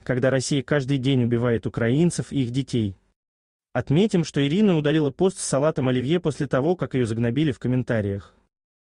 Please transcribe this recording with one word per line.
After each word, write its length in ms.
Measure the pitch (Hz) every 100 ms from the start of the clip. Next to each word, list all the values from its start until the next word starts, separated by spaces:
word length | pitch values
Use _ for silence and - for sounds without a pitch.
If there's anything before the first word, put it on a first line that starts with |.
когда 260 | - 127 131
Россия 340 | 131 - 143
каждый 340 | - 147 131 139
день 280 | 123 135 117
убивает 420 | 117 123 113 -
украинцев 640 | - 117 135 170 - -
и 120 | 139
их 80 | 120
детей. 440 | 127 131 123 104 95 _ _ _ _ _ _ _
Отметим, 500 | 127 - 147 214 185
что 220 | 156 147 139
Ирина 320 | 180 214 165
удалила 340 | 147 156 143
пост 260 | - 190 -
с 60 |
салатом 460 | - 135 151 160 131
оливье 300 | 127 123 175
после 280 | 160 135 143
того, 280 | 135 147 180
как 200 | 131 131
её 100 | 117
загнобили 460 | 113 120 127 156
в 80 | 117
комментариях. 720 | 120 127 120 117 101 101 - _ _ _ _ _ _